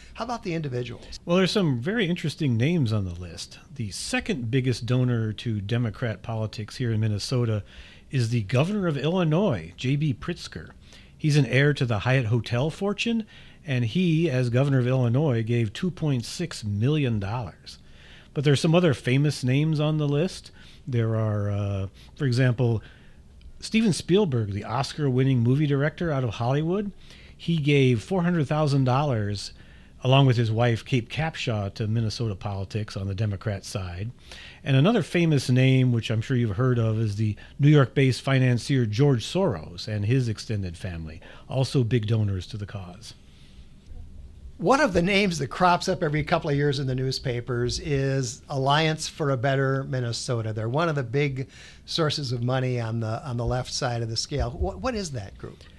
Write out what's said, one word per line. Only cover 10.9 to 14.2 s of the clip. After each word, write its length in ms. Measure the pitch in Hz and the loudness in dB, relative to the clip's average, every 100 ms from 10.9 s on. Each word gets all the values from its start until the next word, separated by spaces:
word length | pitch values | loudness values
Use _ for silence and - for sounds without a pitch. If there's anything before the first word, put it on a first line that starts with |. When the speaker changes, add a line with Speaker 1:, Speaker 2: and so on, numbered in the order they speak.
| - - - | -20 -20 -2
Speaker 2:
He's 220 | 156 147 | 2 4
an 80 | 120 | 4
heir 260 | 123 147 | 4 4
to 140 | 143 127 | 2 0
the 140 | 104 | 0
Hyatt 260 | 123 131 110 | 2 2 2
Hotel 420 | 120 - 120 156 | 0 0 -2 -2
fortune, 580 | - 196 202 233 226 214 - - - - | -2 -4 -2 -2 -2 -4 -12 -20 -14 -4
and 200 | 127 113 | -2 0
he, 420 | 175 180 156 | 2 2 2